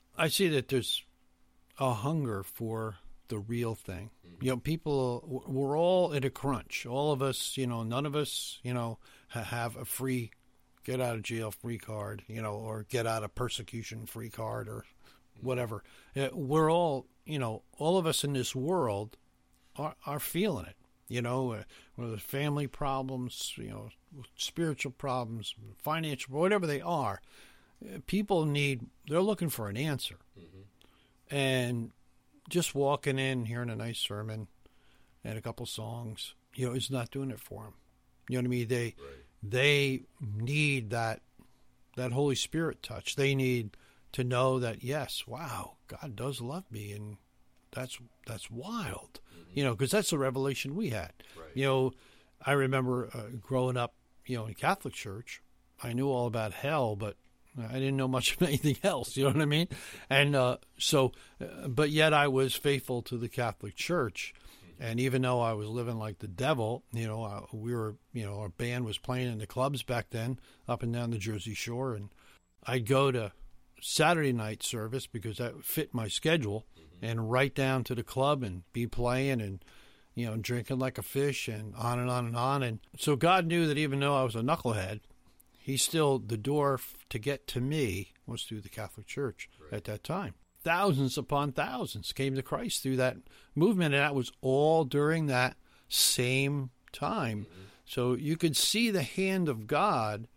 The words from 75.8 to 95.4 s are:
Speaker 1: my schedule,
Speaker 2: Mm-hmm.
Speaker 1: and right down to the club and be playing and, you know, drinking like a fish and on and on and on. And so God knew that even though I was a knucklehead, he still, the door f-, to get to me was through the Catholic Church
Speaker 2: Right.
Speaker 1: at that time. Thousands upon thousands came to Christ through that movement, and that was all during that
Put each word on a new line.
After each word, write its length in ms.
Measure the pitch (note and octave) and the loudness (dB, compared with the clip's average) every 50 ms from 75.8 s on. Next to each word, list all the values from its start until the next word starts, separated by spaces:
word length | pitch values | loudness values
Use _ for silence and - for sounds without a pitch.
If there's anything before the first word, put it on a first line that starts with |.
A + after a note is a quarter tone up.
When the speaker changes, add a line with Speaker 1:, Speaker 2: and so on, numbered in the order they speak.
| D3+ - - | -2 -2 -2
Speaker 1:
my 140 | B2 A2+ G2+ | -4 -4 -2
schedule, 560 | - - - D#3+ E3 E3+ B2+ G#2 G2+ A2 - - - | -2 0 4 4 4 4 4 0 -2 -4 -6 -10 -16
Speaker 2:
Mm-hmm. 280 | - - - - - - | -20 -20 -20 -14 -8 -6
Speaker 1:
and 260 | A2+ A2+ A2+ A2+ A2 | -4 -2 -2 0 2
right 240 | A#2 B2+ C#3 C#3 - | 4 4 4 4 2
down 300 | - C3+ C3 C3 C3 A#2 | 2 2 2 2 2 0
to 100 | - B2+ | 0 -2
the 80 | A#2 A2+ | -4 -4
club 400 | - - C3 C3+ C#3 D3 C#3 B2+ | -2 0 2 4 4 4 2 0
and 220 | G2+ F2+ F2+ F2 - - | -2 -4 -6 -10 -8 -4
be 140 | A#2 A#2+ A2+ | -4 -2 -2
playing 520 | - - A#2+ A#2+ B2 B2+ C3+ C#3 C3+ A#2+ | 0 0 2 2 2 2 2 2 2 0
and, 240 | A2 G2+ F#2+ F#2 - - - - - - - - - _ _ | -2 -4 -6 -8 -12 -16 -20 -20 -20 -20 -20 -20 -20 _ _
you 100 | - A#2+ | -6 -4
know, 100 | A#2 G#2+ | -2 -4
drinking 440 | A2+ G#2+ - B2 B2 G#2+ - C3+ B2+ | -4 -2 -2 -2 -2 -2 -2 -2 -2
like 180 | C3 C3 B2 - | -2 -2 -4 -6
a 40 | - | -8
fish 440 | - - C3+ C#3 C#3+ C3+ - - | -4 0 0 2 2 0 -2 -4
and 260 | - A2+ G#2+ A2 G#2+ G2+ | -4 -6 -6 -8 -8 -8
on 240 | A#2+ A2+ A#2+ B2 B2 | -4 -2 -2 0 0
and 100 | B2 B2 | 0 0
on 160 | B2 B2 A#2+ | 0 0 0
and 80 | A#2 A#2 | -2 0
on. 260 | A#2+ A#2+ C3 C#3 C#3 C3 | 0 2 2 2 2 2
And 160 | A#2+ A2+ G#2 - - - | 0 -2 -4 -8 -14 -10
so 180 | - - - D3 | -2 2 2 4
God 320 | B2+ D#3+ E3 F#3 F#3+ F3 | 6 6 6 6 6 6
knew 220 | E3 E3+ E3+ E3+ D#3 | 4 4 4 4 4
that 100 | D3 D3 | 4 2
even 220 | D3+ D3 C3+ C#3 | 2 2 2 2
though 160 | C#3 C#3+ C#3+ | 4 4 4
I 80 | C3+ C3 | 4 4
was 100 | B2 A2 | 2 2
a 60 | A2+ | 0
knucklehead, 580 | A2+ B2+ D#3+ E3 - B2 A2 G#2 F#2 F#2+ G#2+ G#2 - - - - _ - - _ _ _ _ | 2 2 0 2 2 0 0 0 0 -2 -6 -8 -10 -16 -20 -20 _ -20 -20 _ _ _ _
he 200 | _ - - C3+ | _ -6 -2 0
still, 420 | C3 - - - E3 D#3 C#3+ C#3 B2+ | 0 0 2 4 4 4 6 4 2
the 180 | G#2 G#2 A2+ | 2 -2 -4
door 380 | A2 G#2 C3+ C#3+ D3+ C#3+ C#3 C3+ | -2 0 0 2 4 4 4 2
f-, 220 | B2+ - - - - - - | 0 -2 -8 -14 -18 -14 -8
to 80 | - A#2 | -8 -4
get 260 | G#2+ C#3 C#3 - - - | -2 -2 -4 -4 -6 -6
to 120 | - B2+ | -2 -2
me 540 | B2 C3+ D3+ D#3 C#3+ A2 F#2 F#2+ G2 - - _ _ | 0 0 2 2 2 0 0 -2 -6 -8 -12 _ _
was 160 | - B2 A2 - | -10 -8 -8 -8
through 200 | - A2+ G#2+ G2 | -8 -8 -10 -10
the 60 | - | -12
Catholic 380 | - - G#2 F#2+ - - G#2 | -12 -12 -12 -12 -12 -16 -16
Church 420 | - - - C#3+ B2 G2+ - - - - - | -10 -6 -4 -4 -4 -4 -8 -12 -18 -18 -20
Speaker 2:
Right. 140 | - - - | -12 -10 -8
Speaker 1:
at 100 | G#2+ - | -8 -6
that 180 | - G#2+ G#2 - | -6 -8 -8 -6
time. 320 | - D3+ F#3+ G3+ B2 E2+ - - _ _ _ - | -4 -4 -4 -4 -6 -8 -12 -18 _ _ _ 0
Thousands 520 | E3 E3 F3 G3+ G3+ D#3 C3 C#3 C3 - | 2 2 4 4 4 4 4 4 2 2
upon 360 | - B2+ - D3 C#3+ C#3+ D3 C3 | -2 -2 0 2 2 2 2 0
thousands 600 | - D3 - C4 B3+ G#3 - - G#2 - - - | 0 -2 0 -2 -4 -4 -4 -6 -8 -8 -6 -4
came 220 | - C3+ C#3 C3 | -2 0 0 0
to 80 | C3+ C3 | -2 -2
Christ 400 | - D3+ - A#3+ A3 - - - | -2 -4 -2 -2 -2 -2 -2 0
through 140 | C3 C3 | 0 2
that 220 | B2+ B2+ B2+ - - - - - - - - - | 4 4 2 2 -2 -8 -18 -20 -20 -20 -6 2
movement, 400 | C#3+ D#3 G#3 A#3 F#3 F3 D3+ C#3 | 4 6 6 6 6 4 4 4
and 80 | C#3 C#3+ | 4 4
that 120 | D3+ C#3+ | 4 2
was 160 | C#3 A#2+ - - _ | 0 -2 -2 -6 _
all 440 | - C3+ C3 C#3 D3 D#3 D#3+ D#3+ D#3+ | 2 4 6 6 6 6 6 6 4
during 420 | B2+ C#3+ C#3+ C#3+ D3+ D#3+ E3 D#3 | 4 4 4 4 4 4 4 2
that 300 | D3 C3 B2 | 2 4 4